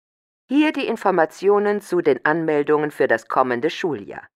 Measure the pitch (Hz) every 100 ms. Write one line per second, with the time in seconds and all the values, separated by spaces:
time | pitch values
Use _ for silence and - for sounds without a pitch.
0 | _ _ _ _ - 277 302 294 - 226
1 | 202 180 160 - 190 208 208 208 - 175
2 | 156 127 151 165 160 151 147 151 151 -
3 | 135 113 - - 127 120 147 - 185 123
4 | 85 - -